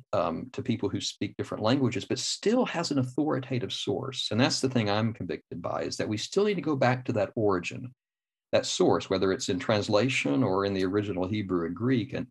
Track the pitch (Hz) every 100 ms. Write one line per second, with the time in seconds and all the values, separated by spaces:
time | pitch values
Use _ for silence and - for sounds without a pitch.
0 | - 101 85 82 87 - 98 113 101 98
1 | - - 101 - 104 92 107 139 120 98
2 | - - - - 202 247 208 165 170 143
3 | 127 139 151 135 131 123 95 - - 101
4 | - - - 107 147 - - 120 104 104
5 | 113 110 87 76 - 85 - - - -
6 | - 107 - 190 208 185 151 139 123 127
7 | 123 113 95 - 104 92 87 - - -
8 | _ _ _ _ _ 104 - - 175 90
9 | - 95 95 92 - 92 - 107 98 104
10 | 127 127 147 139 110 95 98 95 92 101
11 | 101 90 92 107 98 123 82 87 120 127
12 | 101 85 78